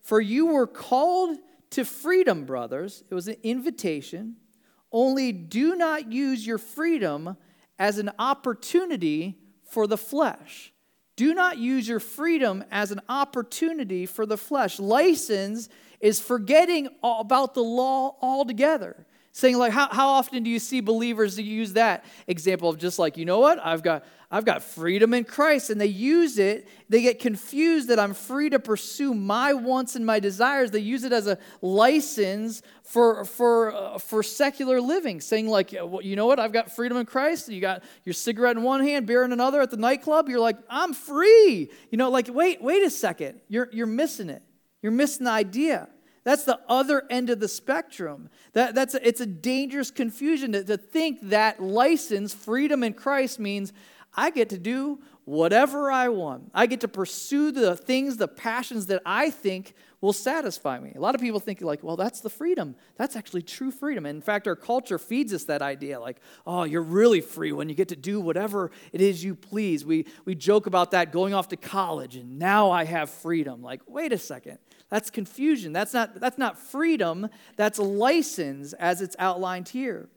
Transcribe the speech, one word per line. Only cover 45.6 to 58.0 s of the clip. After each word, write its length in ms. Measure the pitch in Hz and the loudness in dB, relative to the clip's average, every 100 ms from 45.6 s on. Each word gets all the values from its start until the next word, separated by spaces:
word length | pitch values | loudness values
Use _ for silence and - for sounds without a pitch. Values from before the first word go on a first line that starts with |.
| 320 240 - _ _ _ | 0 0 -4 _ _ _
That's 200 | 240 294 | 0 0
the 160 | 294 240 - | 2 -2 2
other 320 | 254 269 285 269 | 0 2 0 0
end 220 | 247 247 | -4 -2
of 80 | 233 | -2
the 80 | 208 | -2
spectrum. 840 | - - 285 339 - 170 143 156 _ _ | -6 -4 -4 -4 -10 -10 -10 -18 _ _
That, 220 | 220 247 226 | 0 2 2
that's 180 | 269 | 0
a, 140 | 269 240 | 2 0
it's 140 | 233 | 0
a 40 | 240 | -6
dangerous 640 | 170 226 262 269 277 262 | -6 -2 -2 -2 -4 -6
confusion 600 | - 233 214 277 320 269 | -4 -6 -4 -2 -2 -2
to, 120 | 202 190 | -4 -2
to 120 | 208 | -6
think 400 | - 320 320 247 202 | -2 -2 -2 -4 0
that 300 | 208 220 208 | 2 2 0
license, 720 | 185 208 269 330 - 202 208 | -2 2 4 4 0 -4 -4
freedom 520 | - - 240 294 285 | -10 -4 0 0 0
in 100 | 233 | 0
Christ, 460 | 208 - 277 262 - | -4 -2 0 0 -2
means 340 | 202 202 196 - - _ - | -6 -4 -6 -12 -20 _ -12
I 160 | - 285 | -2 -2
get 200 | 320 220 | 0 -2
to 100 | 196 | -2
do 400 | 180 254 277 285 - _ - | -4 -4 -4 -8 -12 _ -6
whatever 640 | 147 165 208 269 285 277 | 0 4 4 4 0 0
I 180 | 269 247 | 2 0
want. 420 | 214 160 127 - | 0 -4 -8 -8
I 140 | - 233 | 2 2
get 140 | 240 | 2
to 60 | 226 | -4
pursue 600 | - 185 - - 285 302 | -4 -6 -6 -4 0 0
the 260 | 269 214 175 | 2 2 0
things, 420 | - 254 | 0 0